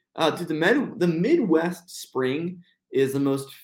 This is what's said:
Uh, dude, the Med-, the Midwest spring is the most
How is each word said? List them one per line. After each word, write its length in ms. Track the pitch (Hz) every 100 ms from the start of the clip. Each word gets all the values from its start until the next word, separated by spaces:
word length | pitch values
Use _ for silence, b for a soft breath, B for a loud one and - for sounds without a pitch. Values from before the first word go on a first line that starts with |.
| b
Uh, 160 | - 160
dude, 160 | 156 165
the 80 |
Med-, 460 | 156 175 277 240 -
the 60 | 175
Midwest 840 | 165 214 339 208 160 175 180 -
spring 720 | - - 131 127 147 170 180 B B _
is 200 | 131 135
the 60 | 139
most 340 | 139 135 135 -